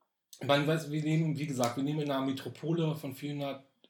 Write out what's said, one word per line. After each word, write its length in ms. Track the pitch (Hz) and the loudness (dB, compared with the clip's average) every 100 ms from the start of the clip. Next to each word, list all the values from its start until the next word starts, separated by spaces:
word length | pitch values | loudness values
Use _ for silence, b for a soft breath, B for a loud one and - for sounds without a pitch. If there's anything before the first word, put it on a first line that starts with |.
| _ _ _ - 127 | _ _ _ -10 2
Man 200 | 143 147 | 4 4
weiß, 240 | 160 147 | 2 0
wir 120 | 151 | -2
leben, 360 | 151 160 160 135 | 2 2 2 0
wie 80 | 151 | -2
gesagt, 300 | 127 120 113 | 0 0 0
wir 60 | |
leben 160 | 135 151 | 0 0
in 100 | 143 | 0
einer 140 | 135 | 0
Metropole 680 | 135 135 135 - 151 165 160 | 0 -2 -6 -8 -2 0 2
von 200 | 147 143 | 0 -6
vierhundert, 500 | 127 147 143 139 135 - _ | -6 -6 -4 -4 -6 -12 _